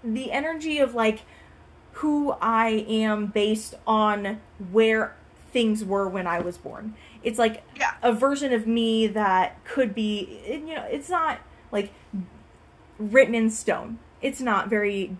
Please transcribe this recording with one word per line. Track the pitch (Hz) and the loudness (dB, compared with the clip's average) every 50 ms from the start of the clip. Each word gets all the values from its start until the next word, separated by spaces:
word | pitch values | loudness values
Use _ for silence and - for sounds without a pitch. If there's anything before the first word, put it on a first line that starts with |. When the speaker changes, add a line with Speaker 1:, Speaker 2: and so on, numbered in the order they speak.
Speaker 1:
the | - 233 220 262 269 220 | -4 -4 -4 -4 -4 -4
energy | - 277 294 320 330 311 311 320 302 294 | -4 -2 -2 -4 -6 -4 -4 -4 2 2
of, | 277 240 240 | 2 2 2
like, | 233 226 220 214 - - - - - - - - - - - - - - - | 2 2 2 0 -2 -10 -20 -20 -20 -20 -20 -20 -20 -20 -20 -20 -20 -20 -20
who | - - - 302 294 294 285 277 - - | -10 -2 0 2 2 2 2 0 -2 0
I | - 220 226 226 226 226 220 214 214 214 | 0 2 2 4 2 2 2 0 0 0
am | 220 220 220 220 214 208 208 | 0 0 2 0 0 0 -2
based | 196 - 214 208 214 214 214 - - - - - | -2 0 0 2 2 0 -2 -4 -12 -16 -8 -2
on | - 220 220 214 214 208 202 202 196 214 214 - - - - 196 175 | 0 2 4 4 2 2 0 -4 -6 -6 -8 -12 -20 -16 -14 -12 0
where | 185 220 220 220 220 220 214 - - - - - - - - - | 4 4 4 4 4 2 0 -4 -6 -18 -20 -20 -20 -20 -20 -4
things | - 254 233 220 214 214 214 | 0 2 2 2 2 0 -2
were | 185 196 196 196 190 | -2 0 0 0 -2
when | 185 196 180 | -4 -4 -4
I | 175 170 170 | -2 -2 -2
was | 175 175 180 - | -2 -6 -8 -10
born. | - - - - 214 220 214 - - - - - | -14 -14 -14 -12 -12 -12 -14 -14 -20 -20 -20 -6
It's | - 233 220 226 | -6 -4 0 2
like | 233 220 220 - - - - | 2 2 0 -4 -16 -20 -6
Speaker 2:
Yeah. | - - - - - | -4 -4 -4 -4 0
Speaker 1:
a | - 240 | 2 2
version | 226 208 254 277 285 277 294 269 | 2 4 2 2 2 2 0 0
of | 247 226 214 | 0 0 0
me | 220 226 233 226 226 226 220 220 208 | 0 0 2 2 2 2 2 2 2
that | 202 214 208 196 185 185 180 - - - - | 2 0 2 4 4 4 2 0 -2 -12 -14
could | - - 277 262 214 196 | -6 -2 0 0 0 0
be, | 233 214 214 208 202 190 - - - - | -2 -2 -2 -2 -4 -6 -10 -12 -14 -10
you | - 262 302 302 320 330 | -8 -8 -8 -8 -10 -10
know, | - - - | -10 -8 -6
it's | - 285 277 - | -8 -8 -4 -2
not, | 359 339 320 311 247 - - - - - - - | -2 0 0 0 -2 -6 -10 -20 -20 -20 -16 -4
like, | - 202 202 202 - - - - - 190 180 - - - - - - - - - - - - - - - | -4 -4 -4 -4 -10 -20 -18 -10 -10 -8 -8 -10 -14 -20 -20 -20 -20 -20 -20 -20 -20 -20 -20 -20 -12 -10
written | 214 208 214 262 269 - 233 | -6 4 6 6 6 6 4
in | 226 220 220 | 2 2 0
stone. | 220 - - - - - - - 226 233 - - - - | 0 0 -2 -2 -2 -2 -4 -10 -12 -14 -16 -20 -14 -6
It's | - 269 269 - | -6 -6 -4 -2
not | 262 247 208 190 - 196 | -2 0 0 0 0 0
very | 220 208 208 202 202 196 190 - 185 | 0 0 0 0 -2 -2 -4 -6 -8